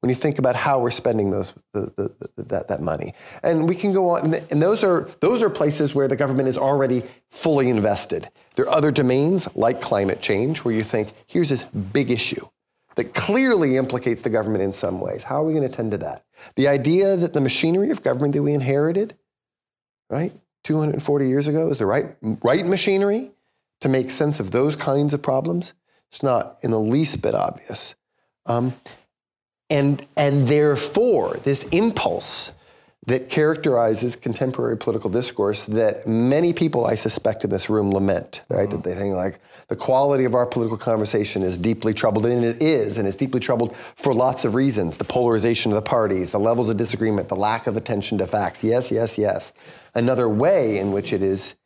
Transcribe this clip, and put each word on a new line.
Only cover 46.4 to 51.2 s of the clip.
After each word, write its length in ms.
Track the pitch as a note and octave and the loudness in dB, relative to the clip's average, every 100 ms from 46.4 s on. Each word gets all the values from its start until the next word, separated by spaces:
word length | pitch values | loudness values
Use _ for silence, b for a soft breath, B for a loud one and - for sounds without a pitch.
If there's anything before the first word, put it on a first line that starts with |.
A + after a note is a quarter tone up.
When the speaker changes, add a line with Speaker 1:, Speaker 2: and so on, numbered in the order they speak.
Speaker 1:
levels 320 | G#2+ A#2 A2+ | 0 2 0
of 60 | G#2+ | -2
disagreement, 520 | A2+ - A2+ G#2 F#2 | -2 -2 0 0 -2
the 60 | F#2+ | -2
lack 320 | G#2 A2+ - | -2 -2 -4
of 100 | G#2+ | -6
attention 400 | A2 G#2+ G2+ G#2 | -4 -6 -2 -4
to 80 | F#2 | -2
facts. 380 | G#2+ F#2 - | -2 -2 -2
Yes, 280 | A2 A#2 B2+ | 0 0 0
yes, 280 | A2 A2+ - | -2 -2 0
yes. 340 | G#2 - - - B B B | -2 -2 -6 -16 B B B
Another 340 | - A#2+ B2+ A#2+ | -2 0 2 2
way 520 | G#2+ C#3+ F#3 A#2+ G2+ | 2 2 2 2 0
in 140 | G2+ | 0
which 200 | G2 G2+ | -2 -2
it 80 | G#2 | -2